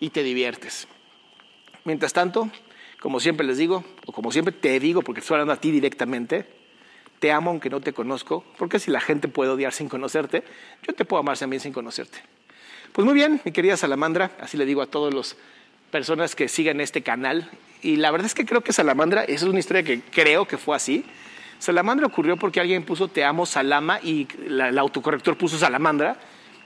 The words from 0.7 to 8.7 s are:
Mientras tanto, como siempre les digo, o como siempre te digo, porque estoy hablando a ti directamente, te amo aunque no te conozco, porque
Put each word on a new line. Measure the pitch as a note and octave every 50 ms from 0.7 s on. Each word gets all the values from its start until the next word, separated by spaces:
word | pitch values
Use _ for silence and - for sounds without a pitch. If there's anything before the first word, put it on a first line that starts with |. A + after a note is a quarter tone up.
| - - - - - - _ _ _ _ _ _ _ - - _ _ _ _ - - - -
Mientras | D#3+ D#3 C#3+ D#3 C#3 -
tanto, | F3 F3+ F3+ F3 A3+ A3 G#3+ - - - - - - - - - -
como | - - C3+ B2
siempre | B2 E3 D#3+ D#3 D3+
les | C3 B2+ C#3
digo, | D#3+ E3+ F#3+ F3+ F3 - - - -
o | -
como | - - A2 A#2
siempre | - D#3+ E3 G3
te | F3+ - - C#3 C3 C3+
digo, | C3+ E3 E3+ F#3
porque | - - A2 A2
estoy | - - D#3+
hablando | D3 D3 D3 C#3+
a | -
ti | - D#3+
directamente, | D3+ C#3+ C#3 C3+ - - B2 A#2+ C3 A#2+ A#2+ A2+ D#3+ G#3 - - - _ _ _ _ _ - - - - - - _ -
te | D#3 D3
amo | D3+ D3+ E3 F3
aunque | E3+ D3+ - C3
no | C3+ C#3
te | C3+ D3
conozco, | C3 - A2+ B2+ C3+ B2+ - - D#3+ F3+ - - - -
porque | F#3 F3